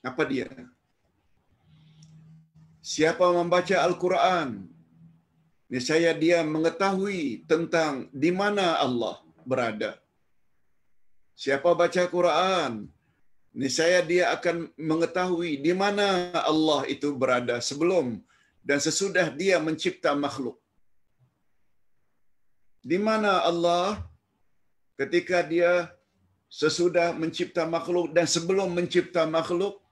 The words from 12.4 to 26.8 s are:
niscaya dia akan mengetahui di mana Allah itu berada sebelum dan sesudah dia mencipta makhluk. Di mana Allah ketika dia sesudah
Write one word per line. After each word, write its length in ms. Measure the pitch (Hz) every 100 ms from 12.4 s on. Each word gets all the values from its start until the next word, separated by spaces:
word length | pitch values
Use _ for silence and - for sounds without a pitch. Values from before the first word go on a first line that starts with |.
| 185 185 139 110 104 _ _ _ _ _ _
niscaya 480 | 117 131 127 165 180
dia 320 | 160 180 147
akan 400 | 165 175 170 165 -
mengetahui 840 | 156 160 160 180 185 170 170 139
di 140 | 147 180
mana 580 | 202 208 202 185 180 170
Allah 460 | - 156 156 143 135
itu 240 | 135 147
berada 480 | 135 127 123 123 120
sebelum 640 | - 143 170 185 127 107 _ _ _ _ -
dan 140 | 143
sesudah 480 | 160 151 196 185 160 139
dia 260 | 190 175
mencipta 540 | 156 156 190 - 160 143
makhluk. 400 | 143 139 123 - _ _ _ _ _ _ _ _ _ _ _ _ _ _ _ _ _ _ _ _ _ _
Di 160 | 123 180
mana 460 | 214 220 208 180 170
Allah 560 | 170 170 175 185 208 - _ _ _ _ _ _ _ _ -
ketika 400 | 135 175 170 175
dia 480 | 156 165 175 180 170 - _ _ _ _ _
sesudah 640 | - 151 156